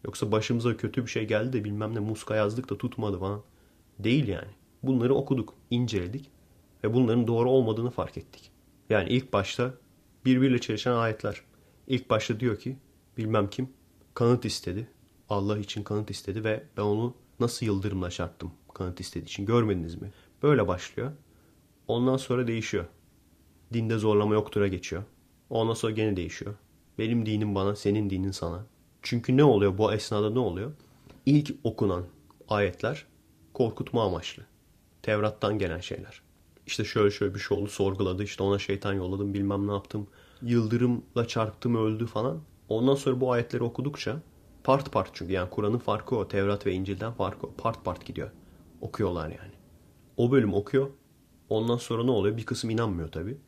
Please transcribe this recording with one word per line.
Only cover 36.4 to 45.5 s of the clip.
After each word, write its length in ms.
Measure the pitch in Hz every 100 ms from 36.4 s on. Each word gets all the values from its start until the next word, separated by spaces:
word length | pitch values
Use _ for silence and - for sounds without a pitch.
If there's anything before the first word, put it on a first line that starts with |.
| _ - -
İşte 180 | -
şöyle 260 | 104 - 104
şöyle 240 | 101 101
bir 60 | 98
şey 180 | - 101
oldu, 100 | 101
sorguladı, 540 | - 98 95 95 92
işte 200 | 101 -
ona 160 | 95 101
şeytan 340 | - 98 104
yolladım, 420 | 98 92 98 101
bilmem 340 | 98 98 101 101
ne 40 |
yaptım. 340 | 101 - 107 101 - - -
Yıldırımla 840 | 120 120 110 117 123 120 - - 120
çarptım, 460 | 117 110 - 123
öldü 320 | 117 110 110 113
falan. 340 | 110 123 160 151 - -
Ondan 260 | 110 123
sonra 260 | 139 139 127
bu 120 | 127
ayetleri 300 | 120 117 123
okudukça 580 | 120 - 131 147 - 135 - - - -
part 280 | - 277 -
part 180 | 107 92
çünkü 200 | - 87
yani 180 | 95 92